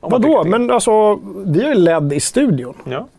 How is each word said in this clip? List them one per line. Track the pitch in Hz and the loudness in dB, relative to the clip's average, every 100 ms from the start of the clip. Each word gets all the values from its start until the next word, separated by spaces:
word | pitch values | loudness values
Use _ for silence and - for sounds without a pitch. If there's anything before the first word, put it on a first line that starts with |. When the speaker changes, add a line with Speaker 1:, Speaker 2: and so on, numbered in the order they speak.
Speaker 1:
Om | 151 | -2
man | 240 | 0
Speaker 2:
Vadå? | 262 | 2
Speaker 1:
tycker | 285 | 2
det. | 165 214 | 2 0
Speaker 2:
Men | 240 | 2
alltså, | 247 233 214 214 208 196 190 196 | 0 2 2 2 0 -6 -10 -2
vi | 151 | 0
har | 277 | 2
ju | |
led | 254 170 165 143 | 2 4 2 0
i | 143 | -2
studion. | - - 277 143 123 - | -2 0 0 0 -4 -14
Speaker 1:
Ja. | - 131 262 | -10 -10 -10